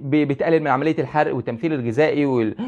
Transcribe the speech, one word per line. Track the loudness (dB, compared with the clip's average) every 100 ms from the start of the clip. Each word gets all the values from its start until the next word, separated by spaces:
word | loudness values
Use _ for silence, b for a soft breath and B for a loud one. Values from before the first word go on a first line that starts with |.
ب-، | -2 0 0
بتقلل | 0 2 2
من | 2
عمليه | 0 0 -2
الحرق | -2 0 0
والتمثيل | -2 -4 -4 -4
الغذائي | -2 -2 2 2 2 2
وال-، | 2 0 -2